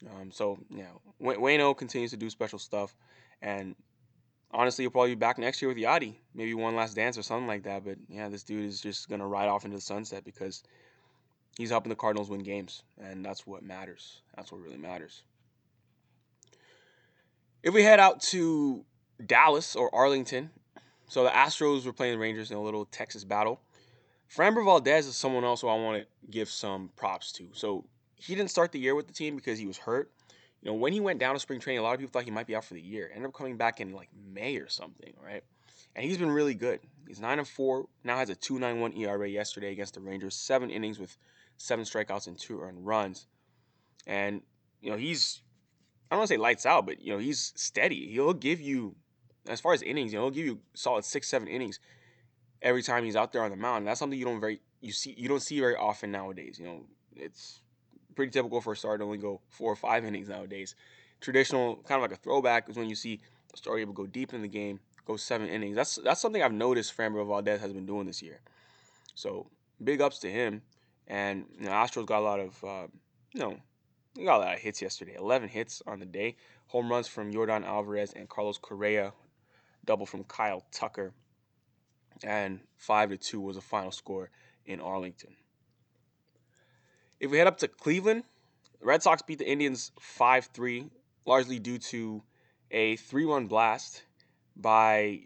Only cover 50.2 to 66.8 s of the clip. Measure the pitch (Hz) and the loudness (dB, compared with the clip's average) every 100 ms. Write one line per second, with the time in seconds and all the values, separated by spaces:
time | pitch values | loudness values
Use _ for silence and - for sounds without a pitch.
50.2 | 131 135 160 107 - - 135 120 - 147 | -2 -2 -4 -6 -10 -4 0 0 -2 -6
51.2 | - 131 98 117 120 - - - _ _ | -2 -2 -2 -6 -6 -10 -18 -20 _ _
52.2 | _ _ _ _ 127 123 120 120 113 107 | _ _ _ _ 2 2 2 0 2 2
53.2 | 117 123 110 98 117 117 104 120 143 135 | 2 0 -2 -2 -2 0 -2 -2 -2 -2
54.2 | 123 113 107 107 _ _ 117 - 135 120 | -2 -2 -4 -4 _ _ -10 -8 -8 -6
55.2 | 123 143 - 147 127 120 107 104 107 101 | 0 0 0 2 2 4 0 -2 -6 -6
56.2 | 95 92 67 - 87 82 - _ _ 62 | -8 -10 -14 -14 -14 -14 -16 _ _ -14
57.2 | 80 - - - _ _ _ _ _ - | -14 -14 -20 -20 _ _ _ _ _ -4
58.2 | 135 131 120 120 113 104 107 107 104 104 | -2 0 0 -2 -4 -4 -4 -2 -4 -4
59.2 | 101 98 - - 113 104 110 113 113 101 | -6 -8 -12 -4 -2 -2 0 0 0 -6
60.2 | 101 98 95 98 95 - - - _ _ | -8 -10 -10 -12 -12 -16 -20 -20 _ _
61.2 | - 127 135 135 120 110 - 139 117 95 | 2 4 4 2 0 -2 -2 0 0 -4
62.2 | - 139 127 117 113 113 113 107 117 104 | 0 2 4 4 2 -6 -6 -6 -8 -10
63.2 | - _ _ - - 113 104 101 98 127 | -12 _ _ -12 -4 -4 -4 -8 -8 -8
64.2 | 127 123 104 104 104 101 - _ - 110 | -8 -8 -8 -6 -6 -8 -14 _ -8 -8
65.2 | - 117 104 104 101 104 151 - 123 165 | -2 -2 -2 -4 -2 0 0 0 0 2
66.2 | 226 214 135 107 120 120 | 0 2 2 4 2 2